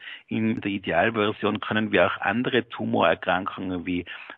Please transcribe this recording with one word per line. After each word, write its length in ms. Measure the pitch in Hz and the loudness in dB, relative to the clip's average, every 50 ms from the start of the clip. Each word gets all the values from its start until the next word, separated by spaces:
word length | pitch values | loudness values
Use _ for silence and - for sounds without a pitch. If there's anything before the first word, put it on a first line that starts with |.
| - - - - - - | -18 -18 -18 -16 -10 -6
in 320 | 113 113 110 110 110 - | -2 0 0 0 0 0
der 120 | - 104 | -2 -4
Idealversion 920 | 98 98 92 - 85 80 92 113 117 110 104 104 107 - - 98 101 104 | -4 -4 -2 0 2 4 4 4 2 2 0 0 0 0 0 -2 -2 -2
können 320 | - - 110 107 110 104 104 | -2 -2 -2 0 0 2 4
wir 140 | 95 - 98 | 4 4 4
auch 100 | - - | 2 0
andere 480 | - - 101 117 127 127 127 120 117 - | -2 -2 0 0 0 0 2 0 0 -2
Tumorerkrankungen 1160 | - - - 113 113 110 101 82 82 - - - 90 90 95 - - - 95 92 90 90 82 | -4 -8 -4 -2 2 4 4 4 4 2 0 0 0 0 -2 -4 -6 -6 -6 -6 -6 -4 -4
wie 200 | 90 90 87 90 - - - - - - | -2 -4 -4 -4 -6 -10 -16 -16 -18 -18